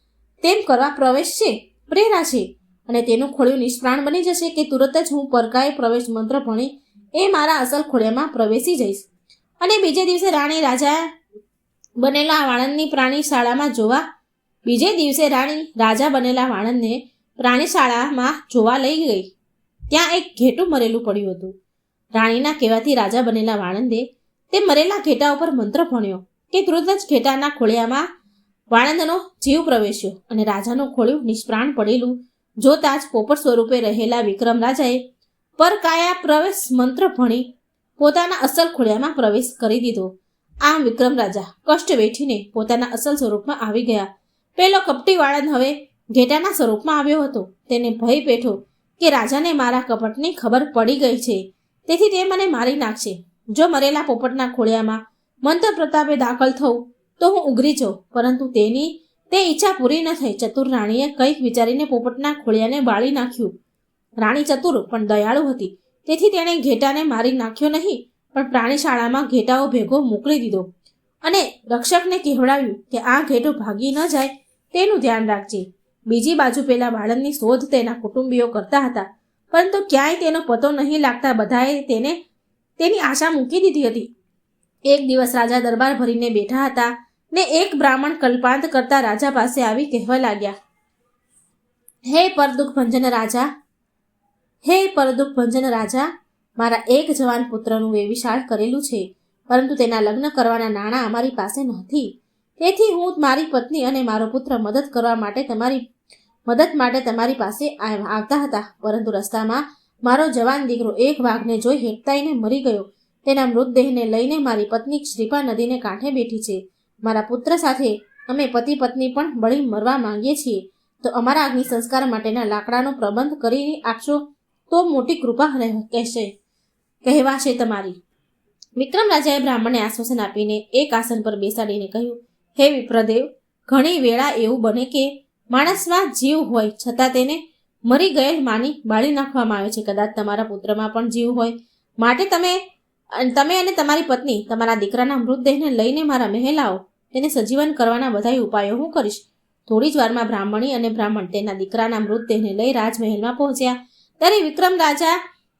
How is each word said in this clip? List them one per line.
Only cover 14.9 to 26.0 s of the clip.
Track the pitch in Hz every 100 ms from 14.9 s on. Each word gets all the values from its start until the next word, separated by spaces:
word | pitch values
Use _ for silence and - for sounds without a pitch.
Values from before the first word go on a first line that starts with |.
| 349
દિવસે | 285 269 294
રાણી | 302 277 302 320 233
રાજા | 220 220 285
બનેલા | 269 247 254 254
વાળંદને | 196 220 247 226 247 - _ _ -
પ્રાણીશાળામાં | 247 247 320 359 254 240 277 262 247 311 -
જોવા | 240 220 269
લઈ | 262 311
ગઈ. | 311 196 185 _ _ _ _ _ -
ત્યાં | 302 330 339
એક |
ઘેટું | - - 254 240 359
મરેલું | 277 226 226
પડ્યું | 226 202 196 180
હતું. | 185 - _ _ _ _ _
રાણીના | 220 226 233 294
કહેવાથી | 294 220 226 226
રાજા | 247 202 233
બનેલા | 240 220 220 214
વાળંદે | 180 196 254 226 - _ _ _ _
તે | 392
મરેલા | 392 294 349 403
ઘેટા | 311 254 294
ઉપર | 285 330
મંત્ર | 262 208 285
ભણ્યો | 330 240